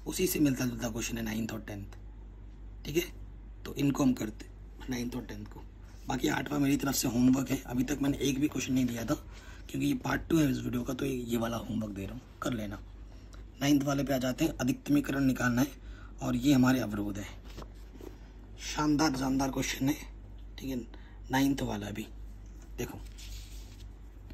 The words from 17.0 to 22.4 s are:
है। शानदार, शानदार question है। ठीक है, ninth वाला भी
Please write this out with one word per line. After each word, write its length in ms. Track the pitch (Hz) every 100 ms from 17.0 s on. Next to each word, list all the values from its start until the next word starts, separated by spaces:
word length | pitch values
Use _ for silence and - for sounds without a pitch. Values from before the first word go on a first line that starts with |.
| 104 101
है। 80 | 98 - - - 52 - - - - - - - - -
शानदार, 580 | - - 151 147 156 131
शानदार 340 | 135 135 135
question 380 | 131 127 - 135
है। 240 | 156 - - - - - -
ठीक 120 | 135
है, 80 | 127 - - - - -
ninth 300 | 131 139 139
वाला 280 | 120 107 101
भी 180 | 107 - - - -